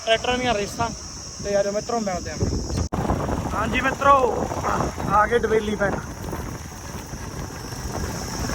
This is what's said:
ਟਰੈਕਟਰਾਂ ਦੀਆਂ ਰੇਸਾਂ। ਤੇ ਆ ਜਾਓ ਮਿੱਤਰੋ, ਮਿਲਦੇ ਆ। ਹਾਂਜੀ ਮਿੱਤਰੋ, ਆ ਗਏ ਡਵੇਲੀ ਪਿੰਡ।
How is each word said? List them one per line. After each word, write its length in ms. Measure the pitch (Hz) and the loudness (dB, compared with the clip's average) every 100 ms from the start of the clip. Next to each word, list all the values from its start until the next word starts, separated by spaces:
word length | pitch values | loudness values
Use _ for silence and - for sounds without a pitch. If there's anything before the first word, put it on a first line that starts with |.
| - | 2
ਟਰੈਕਟਰਾਂ 320 | 226 240 247 | 2 2 0
ਦੀਆਂ 160 | 247 | 2
ਰੇਸਾਂ। 340 | 208 196 - 233 214 - - - - | 0 0 -2 -4 -4 -12 -12 -12 -8
ਤੇ 160 | 196 202 | 0 2
ਆ 60 | |
ਜਾਓ 100 | 202 | 2
ਮਿੱਤਰੋ, 260 | 208 214 233 | 0 0 0
ਮਿਲਦੇ 300 | 202 175 165 | 0 -2 -4
ਆ। 40 | 147 156 - - - - - - - - - - | -2 0 0 -2 -2 0 0 0 0 0 -2 -2
ਹਾਂਜੀ 260 | 196 220 247 | -2 0 2
ਮਿੱਤਰੋ, 340 | 262 262 277 277 247 - - - 208 196 - - - 208 | 0 4 8 8 6 2 -2 -2 0 0 0 -2 4 4
ਆ 100 | 214 | 6
ਗਏ 120 | 233 | 4
ਡਵੇਲੀ 360 | 220 220 208 208 | 4 2 2 2
ਪਿੰਡ। 180 | 196 175 - - - - - - - - - - - - - - - - - - - - - - - - - | 2 0 -4 -8 -6 -6 -6 -8 -10 -12 -10 -10 -10 -10 -10 -8 -10 -10 -10 -8 -6 -4 -4 -6 -6 -4 -2